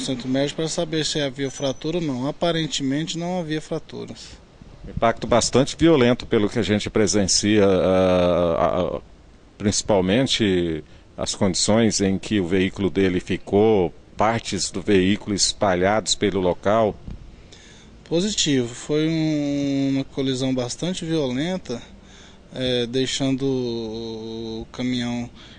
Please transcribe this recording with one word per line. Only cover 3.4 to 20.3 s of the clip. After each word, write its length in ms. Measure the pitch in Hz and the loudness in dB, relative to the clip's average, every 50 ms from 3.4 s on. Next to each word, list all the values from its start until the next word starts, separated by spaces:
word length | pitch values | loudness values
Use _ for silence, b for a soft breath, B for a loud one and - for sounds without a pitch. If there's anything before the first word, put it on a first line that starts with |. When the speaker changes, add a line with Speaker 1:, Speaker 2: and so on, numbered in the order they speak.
| 165 151 156 156 | -4 -4 -6 -6
Speaker 1:
fraturas. 720 | - - 170 151 - - - 117 113 110 117 - - - - - - - - - - - - - - 101 | -6 -6 -8 -8 -8 -10 -12 -12 -12 -12 -14 -16 -16 -18 -20 -20 -20 -20 -20 -20 -20 -20 -20 -18 -16 -10
Speaker 2:
Impacto 400 | - - 117 113 113 - - 107 | -4 2 2 2 2 0 0 2
bastante 480 | 120 113 - - - 120 139 - - - | 2 2 2 4 2 2 2 2 0 2
violento 480 | 151 165 165 135 120 120 123 - - | 4 6 6 6 6 4 4 2 0
pelo 240 | - 117 110 104 101 | 0 2 2 2 2
que 80 | - 120 | 0 -2
a 40 | |
gente 280 | 98 92 104 104 - 104 | 0 2 0 0 0 0
presencia, 760 | - 107 107 90 92 104 98 87 - - - 104 107 104 98 | 0 2 2 4 2 2 2 2 2 2 2 4 4 6 6
ah, 1300 | 98 95 90 78 92 95 92 92 92 90 90 90 90 85 85 87 85 82 - 80 82 - 90 87 - - | 6 4 4 4 4 4 4 4 4 4 4 4 4 4 2 2 2 2 2 2 2 2 0 -2 -2 -4
ah, 40 | - - - - - - - - - - - - | -6 -10 -14 -20 -20 -20 -20 -20 -20 -20 -20 -12
principalmente 1300 | - 101 104 - - - - 110 95 90 92 101 127 135 123 - - 113 98 92 90 87 82 80 76 73 b b b b b - | -4 -2 0 0 0 0 2 2 2 4 4 2 2 2 0 0 2 2 2 2 2 0 -2 -4 -6 -8 b b b b b -8
as 200 | - - - - | -8 -6 -6 -2
condições 640 | - 107 95 85 - - - 104 113 117 104 - - | 0 0 0 0 0 2 2 4 4 4 2 2 2
em 180 | 101 95 95 90 | 0 0 0 -2
que 220 | - - 110 104 | -2 -2 0 0
o 80 | 90 82 | 2 2
veículo 420 | 98 95 95 95 - - 101 90 | 2 2 2 0 0 -2 -2 0
dele 300 | - 95 98 92 90 90 | 2 2 2 2 2 -2
ficou, 760 | - - 95 - - - 98 101 107 113 110 98 87 78 - - - - - | -2 -4 -6 -6 -2 2 4 4 6 6 6 4 2 0 -2 -8 -18 -20 -4
partes 560 | - 101 110 117 113 - - 104 90 - - | 0 0 2 2 0 -4 -4 -6 -4 -6 -6
do 100 | - 101 | -6 -6
veículo 500 | 82 101 104 92 92 95 104 98 - 104 | 0 4 4 4 6 4 2 0 -2 -4
espalhados 840 | 101 90 - - - - 107 98 90 90 92 98 107 110 92 - - | -2 0 0 -2 0 0 2 2 2 2 2 2 2 2 0 -2 -2
pelo 240 | - 107 98 90 98 | 0 0 0 0 2
local. 560 | 90 90 85 - - 98 107 113 110 101 85 - - - - - - - B B B B B B B B B B B B B B | 2 0 0 0 0 2 2 4 2 2 0 -4 -10 -12 -12 -12 -14 -18 B B B B B B B B B B B B B B
Speaker 1:
Positivo, 720 | - - 156 170 190 220 202 - - 160 139 127 120 117 120 | -8 -2 -2 0 0 0 -2 -2 0 2 2 0 0 -2 -6
foi 320 | - - - 147 151 156 | -12 -6 -2 -2 0 0
um, 840 | 160 165 160 156 156 151 147 147 143 143 143 143 139 139 139 139 135 | 0 0 0 0 0 0 -2 -2 -2 -2 -2 -2 -2 0 0 0 0
uma 100 | 135 135 | 0 -2
colisão 500 | 135 - - 143 135 135 | -4 -4 -6 -4 -2 -2